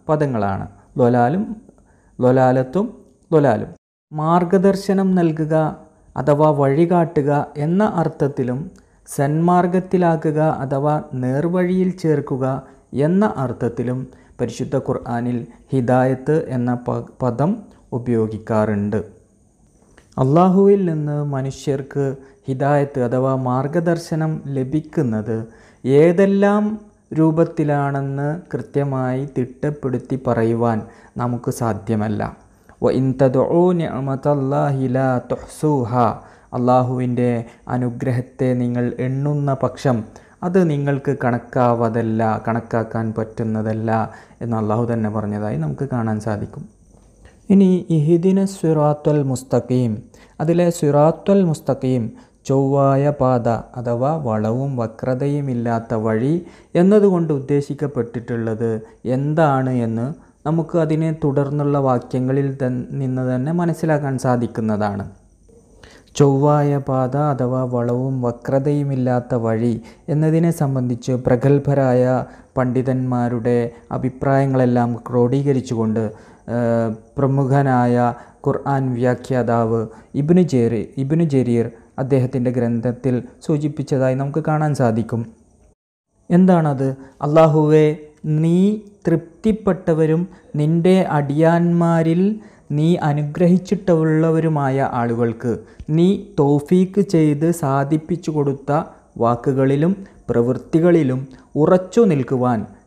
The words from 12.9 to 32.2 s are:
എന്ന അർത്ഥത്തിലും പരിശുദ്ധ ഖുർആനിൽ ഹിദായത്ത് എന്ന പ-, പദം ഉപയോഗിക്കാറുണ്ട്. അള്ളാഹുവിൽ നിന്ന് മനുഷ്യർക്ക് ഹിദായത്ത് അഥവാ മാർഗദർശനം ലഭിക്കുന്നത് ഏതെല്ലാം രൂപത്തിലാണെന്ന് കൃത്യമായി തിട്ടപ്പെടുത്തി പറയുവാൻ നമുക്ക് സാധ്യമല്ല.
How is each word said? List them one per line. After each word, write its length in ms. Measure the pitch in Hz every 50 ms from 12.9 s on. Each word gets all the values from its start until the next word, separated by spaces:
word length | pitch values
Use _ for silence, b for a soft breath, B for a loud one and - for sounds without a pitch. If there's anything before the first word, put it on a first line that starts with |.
| -
എന്ന 400 | 120 143 156 180 190 208 214 -
അർത്ഥത്തിലും 720 | 143 135 120 113 - - 117 117 - 120 120 123 131 131 - B B B B B -
പരിശുദ്ധ 360 | 123 113 - - 131 - -
ഖുർആനിൽ 680 | 135 123 - 127 - - - 120 117 120 123 123 120 - B B B B - -
ഹിദായത്ത് 720 | 135 120 - - 127 127 131 135 131 - - 151 160 - -
എന്ന 300 | 131 127 120 123 123 123 - 123
പ-, 180 | 120 117 117 - - - 131
പദം 400 | 123 113 113 139 170 214 - - B B B B B -
ഉപയോഗിക്കാറുണ്ട്. 1040 | 123 117 127 120 113 110 107 110 104 107 - 117 107 107 107 104 101 101 104 107 107 - - - - _ _ _ _ _ _ _ _ _ _ _ _ b b b b b b b -
അള്ളാഹുവിൽ 680 | 131 131 143 170 180 190 180 196 196 196 202 202 190
നിന്ന് 400 | 170 160 156 151 147 147 147 147
മനുഷ്യർക്ക് 920 | 147 139 131 131 139 135 - - 151 135 135 135 - - 143 139 139 131 139 B B B B B -
ഹിദായത്ത് 520 | 131 127 143 139 147 147 143 143 - 139
അഥവാ 340 | 123 120 127 127 131 135 135
മാർഗദർശനം 1080 | 131 127 127 123 131 135 143 160 175 165 175 170 165 165 - 170 160 160 160 156 151 -
ലഭിക്കുന്നത് 1000 | 143 139 131 131 131 131 151 151 - - - 117 117 107 107 107 117 110 110 110 113 B B B B B B B
ഏതെല്ലാം 1080 | 120 135 143 156 170 175 175 196 196 196 196 202 202 208 208 208 208 214 214 - - _ _ _ - 170
രൂപത്തിലാണെന്ന് 1300 | 156 160 160 156 160 165 170 170 - 156 147 147 143 139 139 139 139 139 139 135 139 143 147 156 180 - - -
കൃത്യമായി 720 | 127 123 - - 143 139 139 135 131 131 127 127 131 139 139 - 135
തിട്ടപ്പെടുത്തി 840 | 123 123 - - - 151 147 147 - 135 127 120 123 - 135 127 -
പറയുവാൻ 560 | 127 117 117 113 113 117 113 117 117 113 107 101 104 B B B B B
നമുക്ക് 340 | - 120 120 120 120 - 139
സാധ്യമല്ല. 840 | 147 - 123 113 107 98 98 - 113 107 104 110 104 107